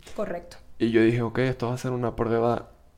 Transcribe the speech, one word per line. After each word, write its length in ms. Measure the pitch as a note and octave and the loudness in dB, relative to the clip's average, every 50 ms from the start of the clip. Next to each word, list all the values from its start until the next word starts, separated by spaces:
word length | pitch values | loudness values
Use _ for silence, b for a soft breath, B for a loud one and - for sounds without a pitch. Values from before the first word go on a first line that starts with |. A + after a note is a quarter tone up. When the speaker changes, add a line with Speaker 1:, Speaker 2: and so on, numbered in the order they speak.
| - - - | -16 -12 -8
Speaker 1:
Correcto. 400 | - G#3 - E3+ F3 - - - - - - - - | -8 -6 -6 -8 -10 -12 -14 -18 -20 -20 -18 -4 -2
Speaker 2:
Y 120 | - A#2 | 0 4
yo 100 | A2+ A2 | 6 6
dije, 200 | A2+ A2+ A#2+ A#2+ | 6 6 4 2
"Ok, 160 | A#2 A2+ A2+ B2 | 0 -2 0 0
esto 300 | B2+ C3 B2+ - A#2+ A2+ | 0 0 0 -2 -4 -4
va 60 | B2+ | -4
a 20 | |
ser 140 | B2 - B2+ | -4 -4 -4
una 260 | B2+ B2 B2 A2+ A2 | -4 -2 -2 -2 -2
prueba 540 | - A#2 A2 A#2 A2+ A#2 A#2+ A#2+ - - - - - - - _ | -2 0 2 2 2 2 2 2 0 -4 -10 -18 -20 -20 -20 _